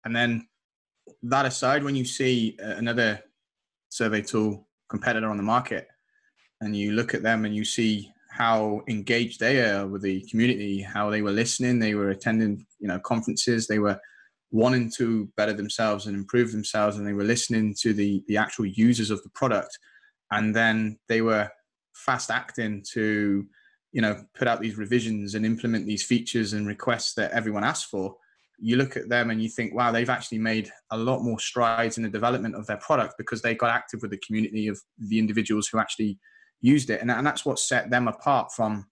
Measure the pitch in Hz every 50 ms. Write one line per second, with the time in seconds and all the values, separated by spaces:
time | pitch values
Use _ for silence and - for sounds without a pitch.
0 | _ 113 117 117 120 120 117 117 - _ _ _ _ _ _ _ _ _ _ _
1 | _ - - _ - 120 131 135 139 131 127 - 131 127 139 147 143 143 139 135
2 | 123 123 - - 135 127 127 120 113 110 - - 98 107 95 101 117 117 117 123
3 | 117 110 104 104 - _ _ _ _ _ _ _ _ _ _ _ _ _ - -
4 | 117 110 107 104 104 - - 110 107 107 104 98 - _ _ _ _ _ - 101
5 | - - 117 110 110 110 107 101 98 107 117 123 123 - 110 87 - _ _ _
6 | _ _ _ _ _ _ _ _ _ _ _ _ 110 104 104 101 101 104 107 113
7 | 123 - - - - 110 113 110 110 104 104 107 110 - - - 113 110 107 104
8 | 101 - _ _ _ _ - - 117 117 113 110 107 107 104 110 - - 113 104
9 | 98 113 117 117 120 - - - 113 120 139 131 120 110 101 98 98 95 98 98
10 | 98 98 95 95 98 - - 110 117 123 120 98 104 101 98 98 98 95 - 104
11 | 104 104 107 107 104 101 101 107 117 - - - 127 123 123 120 113 107 104 104
12 | 101 98 95 98 - 120 110 110 110 104 104 98 - _ _ _ 104 101 90 92
13 | - - 120 113 113 120 - - - 123 120 113 110 - 107 107 104 104 98 98
14 | - - - - - _ _ _ _ _ - 110 113 123 127 127 120 113 - -
15 | 123 117 113 110 101 98 _ - 107 107 104 104 107 107 - - 113 110 104 101
16 | 98 107 98 98 98 98 - 120 123 110 107 107 104 - - 110 104 104 101 104
17 | 101 101 101 101 101 107 120 120 - - 117 110 110 107 101 - - 117 107 104
18 | 101 101 101 95 - - 104 104 107 - - - 110 98 95 107 110 120 123 117
19 | 110 104 107 98 - 101 _ - 139 127 110 95 - - - - _ - _ -
20 | _ _ _ _ _ _ 104 107 107 107 104 113 113 113 110 110 110 107 107 _
21 | _ - 117 113 113 113 110 107 107 - - _ _ _ _ _ _ _ _ -
22 | - - 127 120 - - 113 127 - - - - 113 107 104 101 98 - - 117
23 | 110 107 107 104 104 101 98 101 101 - _ _ _ _ _ _ _ _ - 120
24 | 110 107 104 - - _ _ - 131 120 117 - 107 113 104 107 104 101 123 123
25 | 110 113 110 104 101 101 101 110 110 110 113 113 - 117 113 107 95 104 104 101
26 | - - 123 117 120 - - 120 110 98 107 104 104 104 104 - - 127 117 117
27 | - - - - 104 - - 117 110 110 104 101 104 131 160 - - - - 98
28 | 92 98 - _ _ _ _ _ _ _ _ _ 107 113 120 127 139 135 - 117
29 | - 110 120 120 117 117 110 110 110 110 - - 117 - - 117 123 120 117 117
30 | 117 120 127 123 - - 117 110 110 113 110 110 107 - - - _ _ 110 113
31 | 113 127 131 - 107 120 113 110 - - - 123 120 117 113 113 117 113 113 117
32 | 113 107 98 107 113 120 127 156 196 113 - - 120 - 107 101 - - 156 131
33 | 110 90 - - 107 - 120 113 - 117 113 113 123 117 117 120 - - - 104
34 | 110 104 101 98 - - 107 110 110 - 110 110 107 107 104 - - _ _ -
35 | 110 101 110 110 110 107 104 113 104 - 110 107 104 - - 110 110 - - -
36 | 110 104 95 - _ - _ - _ _ _ _ - 123 143 147 127 - 110 -
37 | 113 120 123 113 135 147 - - - 147 127 - - - 131 120 - 113 123 123
38 | 123 113 107 - - 151 139 123 117 - - - 113 107 107 101 98 _